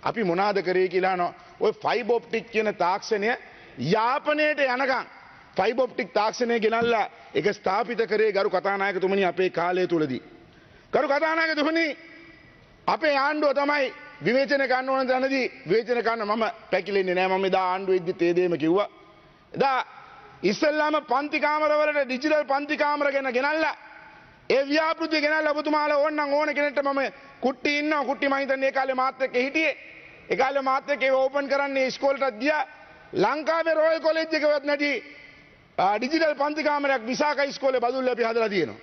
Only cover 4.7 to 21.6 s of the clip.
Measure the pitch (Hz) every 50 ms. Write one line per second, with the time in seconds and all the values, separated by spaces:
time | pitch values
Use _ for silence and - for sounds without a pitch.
4.7 | 247 247 269 254 262 233 180 - - - - - - - - - - - 185 214
5.7 | 247 226 262 247 - - 247 180 - 214 208 220 - - 247 233 233 233 202 220
6.7 | 220 226 233 233 233 220 202 - - - - - - - 151 170 - - - -
7.7 | 190 208 233 196 240 190 226 - 214 208 220 220 196 196 196 208 - 185 160 196
8.7 | 196 196 196 196 202 185 175 185 196 202 196 180 170 - 190 180 - - 170 175
9.7 | 180 180 180 170 175 165 156 143 127 120 - - - - - - - - - -
10.7 | - - - - - 208 277 294 269 294 311 320 320 330 320 320 320 294 294 311
11.7 | 320 330 330 311 262 - - - - - - - - - - - - - - -
12.7 | - - - - 185 220 262 311 285 277 262 285 311 302 302 294 269 277 285 285
13.7 | 294 294 277 254 - - - - - - 147 170 226 262 277 208 285 277 269 247
14.7 | 254 254 262 262 269 262 269 240 254 254 254 269 269 269 247 - - - - 151
15.7 | 175 220 240 202 247 240 220 233 226 233 214 202 208 233 220 202 - - - -
16.7 | - 180 190 196 202 196 190 185 180 180 185 190 190 190 196 190 185 185 185 185
17.7 | 180 190 196 185 190 185 175 165 180 - 170 170 175 175 180 180 170 151 143 160
18.7 | 170 196 202 - - - - - - - - - - - _ _ - 151 226 277
19.7 | 262 254 - - - - - - - - - - - - - 180 208 202 - 302
20.7 | 294 302 302 302 302 311 277 - 240 262 285 294 311 302 269 294 302 302